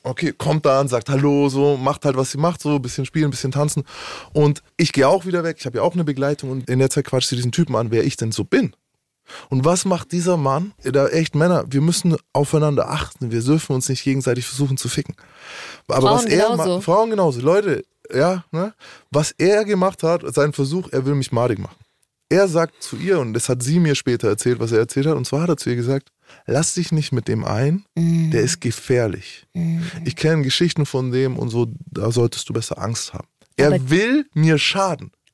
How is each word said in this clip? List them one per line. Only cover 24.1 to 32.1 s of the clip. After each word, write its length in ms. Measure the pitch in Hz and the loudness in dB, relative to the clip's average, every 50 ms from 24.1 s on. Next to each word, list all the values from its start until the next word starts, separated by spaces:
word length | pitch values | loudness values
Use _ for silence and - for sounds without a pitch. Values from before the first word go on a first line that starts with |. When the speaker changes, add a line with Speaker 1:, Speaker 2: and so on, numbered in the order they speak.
| 123 113 - 110 | -2 0 2 0
Speaker 1:
erzählt, 300 | 104 107 - 123 123 113 | 0 0 0 0 0 0
was 120 | 117 113 | 0 0
er 80 | 117 110 | 2 2
erzählt 260 | 117 117 - 139 139 | 2 2 0 0 0
hat, 100 | 156 160 139 | 2 0 0
und 80 | 127 - | -2 -2
zwar 140 | - 143 | -2 0
hat 80 | 156 - | 0 0
er 80 | 156 - | 0 -2
zu 120 | - 131 | -2 -2
ihr 60 | 123 | -2
gesagt, 340 | 120 120 120 135 139 - _ _ _ _ _ - - _ | -2 0 0 -2 -2 -4 _ _ _ _ _ -20 -16 _
„Lass 280 | - - 135 165 - - | -2 0 0 0 0 -2
dich 200 | 180 175 - - | -2 -2 0 0
nicht 180 | 156 147 - | -2 0 0
mit 160 | - 123 110 - | -2 -2 -2 -2
dem 160 | 110 110 - | -4 -2 -2
ein, 400 | - 98 107 127 143 165 196 202 _ _ | -2 -2 0 0 0 0 -2 -4 _ _
Speaker 2:
Mhm. 360 | 165 170 165 170 165 165 160 | -2 0 2 2 2 2 2
Speaker 1:
der 100 | 156 117 | 2 2
ist 200 | 107 143 170 - | 0 0 -2 -2
gefährlich. 840 | - 123 113 - - - 131 123 117 107 90 - 98 - - - - _ _ | -4 -4 -6 -6 -2 0 2 2 2 0 -2 -6 -10 -14 -20 -20 -20 _ _
Speaker 2:
Mhm. 300 | 175 170 165 165 165 165 170 - 165 165 | -4 -2 -2 -2 -4 -4 -6 -10 -8 -8
Speaker 1:
Ich 100 | 147 - | -8 -6
kenn 260 | - - 156 165 160 143 | -2 0 2 2 2 2
Geschichten 420 | 135 - - 175 170 - - 147 | 0 0 0 0 0 2 0 -2
von 260 | - - 131 131 127 | -2 -2 -2 -2 0
dem 260 | 123 127 131 131 127 - | 0 0 0 0 -2 -2
und 120 | - 123 | -4 -2
so, 180 | 110 117 120 117 110 - - - | 0 0 0 -2 -4 -8 -14 -12
da 200 | - - 101 113 | -8 -2 -2 0